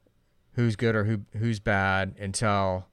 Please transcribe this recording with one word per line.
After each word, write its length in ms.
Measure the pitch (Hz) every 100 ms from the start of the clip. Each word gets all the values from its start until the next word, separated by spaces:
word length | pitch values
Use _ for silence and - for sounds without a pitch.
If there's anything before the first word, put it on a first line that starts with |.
| _ _ _ _ _
who's 220 | - 117 107
good 200 | 117 110
or 100 | 104
who, 160 | 110 104 107
who's 220 | 117 107
bad 540 | 110 101 95 95 95 -
until 680 | 101 92 113 101 95 92 92